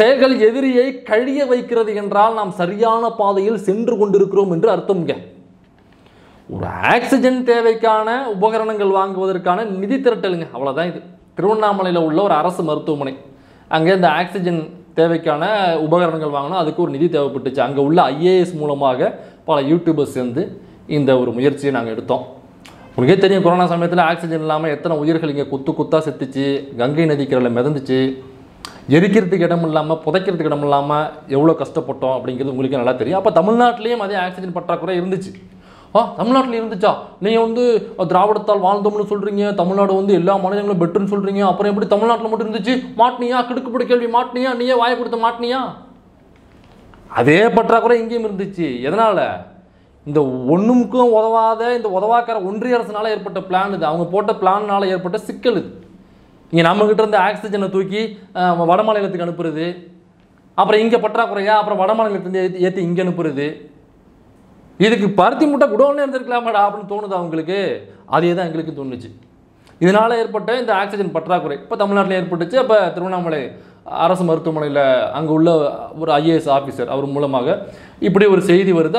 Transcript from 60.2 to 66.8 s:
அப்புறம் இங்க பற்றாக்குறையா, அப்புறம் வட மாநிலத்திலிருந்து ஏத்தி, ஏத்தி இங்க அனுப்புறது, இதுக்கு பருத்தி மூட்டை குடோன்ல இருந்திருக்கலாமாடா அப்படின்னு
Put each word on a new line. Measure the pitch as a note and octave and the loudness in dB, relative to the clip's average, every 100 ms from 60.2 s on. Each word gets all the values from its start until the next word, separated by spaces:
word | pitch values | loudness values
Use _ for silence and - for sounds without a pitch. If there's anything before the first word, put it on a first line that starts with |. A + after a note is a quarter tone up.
| _ _ _ - | _ _ _ -2
அப்புறம் | G#3 G#3+ | 2 4
இங்க | A3+ A#3+ | 4 2
பற்றாக்குறையா, | G#3 A3 A3 G3+ G3+ G#3+ | 0 -2 -2 -2 2 2
அப்புறம் | G#3 G3+ | 2 0
வட | F#3+ | 0
மாநிலத்திலிருந்து | A3 A3 F#3+ F3+ F#3 | 2 0 -2 -4 -2
ஏத்தி, | F#3 F#3 F#3 | -2 0 -2
ஏத்தி | F#3+ E3+ | 0 -2
இங்க | F3 | -2
அனுப்புறது, | F#3 E3 D#3+ C3+ D3 D#3 - - _ _ _ _ _ _ _ - - - | -2 -2 -4 -2 -6 -8 -18 -20 _ _ _ _ _ _ _ -20 -20 2
இதுக்கு | G#3+ A3+ G3+ | 2 4 2
பருத்தி | - G#3 B3+ D4+ | 4 2 4 0
மூட்டை | C#4 C4+ | 2 2
குடோன்ல | G#3+ C#4+ C#4+ | 4 2 2
இருந்திருக்கலாமாடா | C4+ C4 A#3+ A#3+ A3+ G#3 | -2 -4 -4 -4 0 0
அப்படின்னு | G3+ G#3 | 0 -2